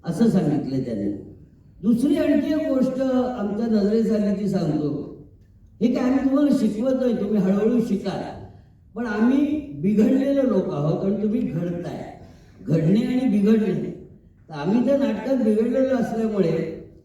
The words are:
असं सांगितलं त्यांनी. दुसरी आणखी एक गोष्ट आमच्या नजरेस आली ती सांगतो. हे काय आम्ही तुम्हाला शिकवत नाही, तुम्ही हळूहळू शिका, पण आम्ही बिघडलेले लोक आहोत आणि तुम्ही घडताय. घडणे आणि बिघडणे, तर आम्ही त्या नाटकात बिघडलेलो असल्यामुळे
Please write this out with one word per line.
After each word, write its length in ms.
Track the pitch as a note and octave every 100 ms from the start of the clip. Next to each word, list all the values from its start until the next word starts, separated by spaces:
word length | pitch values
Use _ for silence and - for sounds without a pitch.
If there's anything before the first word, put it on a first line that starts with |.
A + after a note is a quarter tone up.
असं 260 | - D#3+ A3+
सांगितलं 540 | F#3 D#3 C#3 B2+ C3
त्यांनी. 280 | A#2 G#2+ G2+ G2+ - - - - - -
दुसरी 340 | G3+ A#3+ C#4+ D#4+
आणखी 360 | C#4+ - -
एक 140 | D4+ D#4
गोष्ट 320 | C4 A#3 -
आमच्या 680 | C4 B3+ B3 - G3+ G#3 A3+
नजरेस 440 | G#3+ G3 A3+ A3
आली 280 | G#3+ G3+ F#3+
ती 100 | F#3+
सांगतो. 420 | F#3 D#3+ D3 D3 - - - - - - - - -
हे 120 | A#3+
काय 100 | B3+
आम्ही 200 | B3+ C4+ C4+
तुम्हाला 320 | C#4 C#4+ A3+
शिकवत 420 | A3 G#3+ C4 B3+
नाही, 140 | B3 A3
तुम्ही 260 | G3+ G#3+
हळूहळू 380 | F#3 G3+ A3 B3 A3
शिका, 240 | G3 G3 D3+ - - - - - - - -
पण 100 | A#3+
आम्ही 400 | G#3+ A#3+ C#4 D4 - - C#3+
बिघडलेले 680 | F3+ G#3 B3+ C4+ C4+ C#4 B3
लोक 240 | G3 F#3
आहोत 320 | D#3 D3+ F3+ F#3+
आणि 160 | G#3+
तुम्ही 180 | G#3+ A#3+
घडताय. 600 | - E3 F3 E3+ - - - G1+ - - - -
घडणे 440 | F#2+ D#3+ D#3 G#3 B3+
आणि 240 | B3+ B3+
बिघडणे, 640 | G3+ G3+ A3 G3 D#3+ - - - - - _ -
तर 40 |
आम्ही 320 | D3 D#3 A#3 A#3+
त्या 100 | C#4
नाटकात 460 | A#3+ G#3 B3 C4+
बिघडलेलो 520 | G#3+ G#3+ A#3+ C4 C4 B3+
असल्यामुळे 800 | G3+ A3 A3 G3+ E3 D#3+ D#3+ - - -